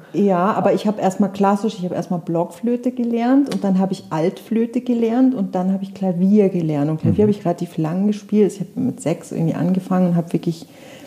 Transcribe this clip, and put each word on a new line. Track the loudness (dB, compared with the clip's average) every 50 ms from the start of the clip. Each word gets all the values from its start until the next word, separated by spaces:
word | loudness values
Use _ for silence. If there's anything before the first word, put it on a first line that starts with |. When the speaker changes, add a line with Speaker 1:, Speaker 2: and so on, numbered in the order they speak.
| -8 -8 -2
Speaker 1:
Ja, | 0 2 2 2 2 2 2 0
aber | 2 2 2 2
ich | 2 0
hab | -2 -2 0
erst | -2 -2 0 0
mal | -2
klassisch, | -2 0 0 2 2 2 0 -2 -4 -4
ich | -4 -6
hab | -4
erst | -4 -6 -4 -4
mal | -6 -6
Blockflöte | -4 -2 -2 -2 -2 -4 -6 -6 -4 -4 -4 -2 -2 -4
gelernt | -4 -2 -4 -2 -2 -2 0 2 4 2 2 2 -2
und | -2 0
dann | 0 2 2
hab | 2 0
ich | -2 -6 -6 -6
Altflöte | -4 0 0 0 -2 -4 -8 -4 -2 0 0 0 -2 -4
gelernt | -2 -2 0 0 0 0 2 4 4 4 2
und | 0 -4 -2 -2
dann | -2 0 0 0
hab | -2
ich | -4 -8 -8
Klavier | -4 -2 -2 0 2 4 4 6 6 6 4
gelernt. | 2 0 0 0 0 0 0 0
Und | -2 0
Klavier | 2 2 4 4 4
Speaker 2:
Mhm. | 2
Speaker 1:
hab | 2
ich | 0 0
relativ | -2 -2 -2 -4 -6 -2
lang | -4 -2 -2 0 0 0
gespielt. | 0 0 -2 -4 0 2 4 4 4 2
Ich | -4
hab | -10 -8 -4
mit | -2 -2 -2 -4 -2
sechs | -2 -2 -2 -2 -6 -8 -4
irgendwie | -2 0 0 0
angefangen | 0 0 0 0 0 0 0 2 2 2 4
und | 2
hab | 0 0 0
wirklich | -2 -2 -2 -2 -4 -4 -10 -20 -20 -20 -20 -20 -20 -20 -20